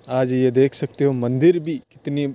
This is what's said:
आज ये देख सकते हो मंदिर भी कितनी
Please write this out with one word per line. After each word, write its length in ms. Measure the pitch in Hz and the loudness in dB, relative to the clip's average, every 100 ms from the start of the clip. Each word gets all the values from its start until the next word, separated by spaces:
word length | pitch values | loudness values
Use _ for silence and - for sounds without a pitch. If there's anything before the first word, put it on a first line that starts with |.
| - | -6
आज 260 | 127 131 | -2 0
ये 180 | 127 127 | 2 2
देख 220 | 123 139 | 2 2
सकते 320 | - 143 - 143 | 0 -8 -2 -2
हो 60 | |
मंदिर 460 | 127 120 127 165 175 | 0 -2 2 2 2
भी 180 | 156 139 - | -2 -8 -10
कितनी 380 | - - 143 139 | -14 -6 -4 -4